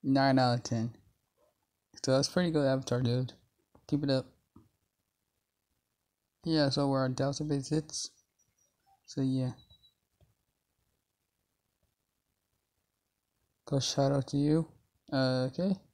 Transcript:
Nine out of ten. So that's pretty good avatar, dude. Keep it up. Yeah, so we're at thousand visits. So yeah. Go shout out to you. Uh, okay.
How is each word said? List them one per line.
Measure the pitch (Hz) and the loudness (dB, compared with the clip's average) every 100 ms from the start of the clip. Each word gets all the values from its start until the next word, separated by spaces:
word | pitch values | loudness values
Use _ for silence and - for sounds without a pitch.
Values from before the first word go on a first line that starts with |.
Nine | - 135 135 131 | 2 2 4 4
out | 127 120 | 4 2
of | |
ten. | - 117 113 - _ _ _ _ _ _ _ _ _ - | -2 -4 -4 -8 _ _ _ _ _ _ _ _ _ -10
So | - | 0
that's | 131 135 | 0 2
pretty | - 180 | 0 0
good | 156 139 | 2 2
avatar, | 135 127 123 | 0 -2 -2
dude. | 123 123 127 - _ _ _ - - | 0 0 -4 -10 _ _ _ -20 -4
Keep | 147 | -4
it | 143 | 0
up. | 131 - _ _ - _ _ _ _ _ _ _ _ _ _ _ _ _ _ _ _ _ _ | -2 -2 _ _ -20 _ _ _ _ _ _ _ _ _ _ _ _ _ _ _ _ _ _
Yeah, | - 160 143 | -2 2 2
so | 131 139 | 2 0
we're | 135 131 | 0 0
at | 127 | -2
thousand | 139 139 151 | -2 -2 -4
visits. | 143 135 151 156 - - _ _ _ _ _ _ _ _ _ _ | -4 -2 -4 -4 -10 -12 _ _ _ _ _ _ _ _ _ _
So | - | -4
yeah. | 135 131 127 - - - _ _ _ _ _ _ _ _ _ _ _ _ _ _ _ _ _ _ _ _ _ _ _ _ _ _ _ _ _ _ _ _ _ _ _ _ _ _ - | -2 -2 -4 -6 -20 -20 _ _ _ _ _ _ _ _ _ _ _ _ _ _ _ _ _ _ _ _ _ _ _ _ _ _ _ _ _ _ _ _ _ _ _ _ _ _ -4
Go | 139 | -2
shout | 127 - 139 | -2 0 2
out | 139 135 | 2 -2
to | 143 | 0
you. | 143 156 160 - _ _ _ | 2 2 0 -10 _ _ _
Uh, | 139 131 127 131 | 0 0 0 -2
okay. | 131 180 190 _ | -2 -2 -2 _